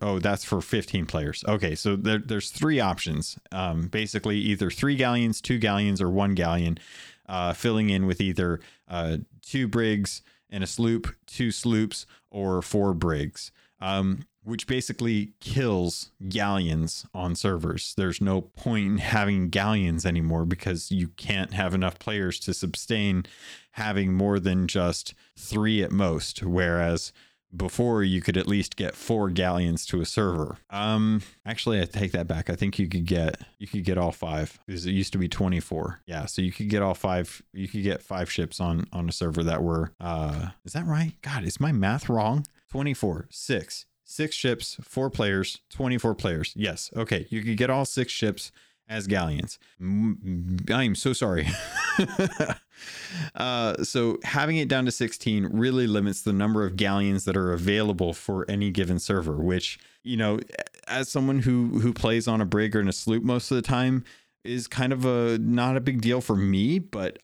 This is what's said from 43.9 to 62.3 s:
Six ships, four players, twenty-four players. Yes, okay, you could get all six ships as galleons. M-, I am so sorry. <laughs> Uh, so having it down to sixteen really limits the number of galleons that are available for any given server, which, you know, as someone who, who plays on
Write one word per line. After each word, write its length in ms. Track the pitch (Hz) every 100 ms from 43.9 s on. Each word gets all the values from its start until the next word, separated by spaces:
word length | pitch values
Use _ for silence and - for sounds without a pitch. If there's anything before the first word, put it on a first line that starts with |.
| _ -
Six 280 | - 151 -
ships, 400 | 131 117 - -
four 280 | - - 131
players, 500 | - 104 95 95 - _
twenty-four 460 | - 127 123 117 104
players. 380 | 98 80 80 -
Yes, 340 | 104 85 - 110
okay, 320 | 113 95 -
you 140 | 110
could 140 | 110 107
get 120 | 123
all 140 | 131
six 260 | 135 - 123
ships 440 | - 110 95 - _ _ _ -
as 180 | 110 95
galleons. 540 | 98 85 71 - - _ -
M-, 800 | 92 101 110 - 95 87 87 92 -
I 120 | 123
am 120 | 123 92
so 160 | 135
sorry. 360 | 123 113 87 78
<laughs> 40 | 92 - - - - 190 - 190 - 156 - _ - - - - 180 156
Uh, 500 | - 127 123 113 -
so 360 | - 131 117 -
having 340 | - 143 151 160
it 100 | 135
down 180 | 131 127
to 60 |
sixteen 540 | - 120 - 120 107 98
really 420 | 110 123 127 120
limits 340 | 104 101 92
the 100 | 110
number 320 | 98 104 107
of 120 | 98 92
galleons 500 | 101 98 101 98 101
that 100 | 95
are 160 | 92
available 640 | 87 90 104 107 92 87
for 320 | 82 - 95 -
any 220 | 101 101
given 300 | 92 87 87
server, 380 | - 98 80 76
which, 420 | 87 90 - - - _
you 120 | 120 113
know, 240 | 107 107 - - - - -
as 220 | 127 131
someone 300 | 143 135 135
who, 400 | 123 123 120 -
who 120 | 117
plays 360 | 113 113 117
on 120 | 117